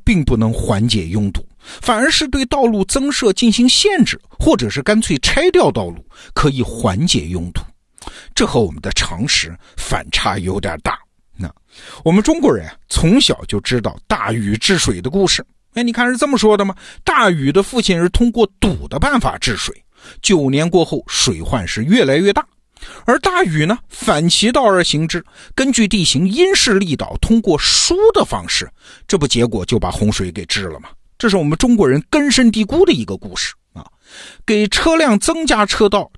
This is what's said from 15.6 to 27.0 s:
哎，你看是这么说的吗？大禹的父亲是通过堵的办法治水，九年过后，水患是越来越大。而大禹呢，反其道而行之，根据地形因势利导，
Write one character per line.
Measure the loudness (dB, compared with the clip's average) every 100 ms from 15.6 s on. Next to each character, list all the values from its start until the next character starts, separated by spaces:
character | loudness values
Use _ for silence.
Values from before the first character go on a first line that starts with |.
| _ -4
哎， |
你 | -2
看 | 0 -2
是 | 0
这 | 0
么 | 2
说 | 2 2
的 | 0
吗？ | -6 -16 -8 -2
大 | 2 2
禹 | 2 2
的 | 0
父 | 0 -2
亲 | 0 0
是 | 0
通 | 2 2
过 | 2 0 _
堵 | -2 -2 -6
的 | -2
办 | 0 2
法 | 0 -2
治 | -4 -4
水， | -8 -12 _ _ -20 -10
九 | 0 2 2
年 | 0 2
过 | 2
后， | 2 -2 -6
水 | -2 -2 -2
患 | -4 -4 -4
是 | -4 2
越 | 4
来 | 4 2
越 | 2
大。 | 0 -4 _ _ _ -20 -8 0
而 | 0
大 | 2 0 0
禹 | 0 0
呢， | -2 -6
反 | -6 -2 2 2
其 | 2 2
道 | 2
而 | 4 2
行 | 2 -2 -2
之， | -6 -10 -20 -8 -2
根 | 0
据 | 2 2
地 | 2
形 | 0 0 0
因 | 2 2
势 | 2 2 0
利 | 0
导， | -4